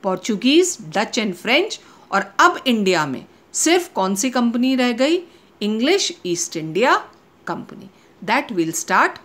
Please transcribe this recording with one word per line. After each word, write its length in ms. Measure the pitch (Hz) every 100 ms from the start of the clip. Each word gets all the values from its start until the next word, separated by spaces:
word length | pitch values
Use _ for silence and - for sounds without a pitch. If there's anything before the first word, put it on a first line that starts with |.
| 294
Portuguese, 760 | 190 - 214 247 311 359 -
Dutch 360 | 156 190 226 -
and 160 | 208
French। 440 | 175 - 269 427 - - - -
और 220 | 196 196 -
अब 240 | 339 339 262
इंडिया 380 | 226 196 175 147
में 200 | 127 - - _
सिर्फ 360 | - 311 359 349 -
कौन 200 | 190 196
सी 140 | 262
कंपनी 460 | 254 233 240 254 262
रह 160 | 247
गई? 260 | 240 277 349 349 - _ _
English 480 | 208 220 262 392 - 339 180
East 260 | 170 -
India 460 | 165 156 160 247 392 - - _ _ -
Company। 360 | - - - - _ _ _ 185
That 180 | 240 285
we'll 240 | 185 160 160
start 360 | - 190 320 -